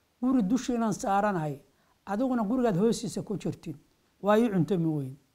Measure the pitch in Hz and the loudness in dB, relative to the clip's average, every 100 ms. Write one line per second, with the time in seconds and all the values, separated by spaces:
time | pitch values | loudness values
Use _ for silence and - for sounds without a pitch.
0 | _ _ 254 269 185 262 - 240 226 170 | _ _ 0 2 2 0 0 -2 -2 -2
1 | 233 196 208 185 156 135 - _ _ _ | 0 2 2 0 -2 -6 -14 _ _ _
2 | - 208 262 247 202 262 240 170 226 202 | -6 -2 0 0 0 0 2 2 2 2
3 | 196 - 180 190 175 - 170 139 _ _ | -4 -6 -6 -6 -6 -8 -10 -14 _ _
4 | _ _ 196 208 240 190 - 185 165 151 | _ _ 2 4 4 2 2 0 0 -2
5 | 131 135 _ | -6 -12 _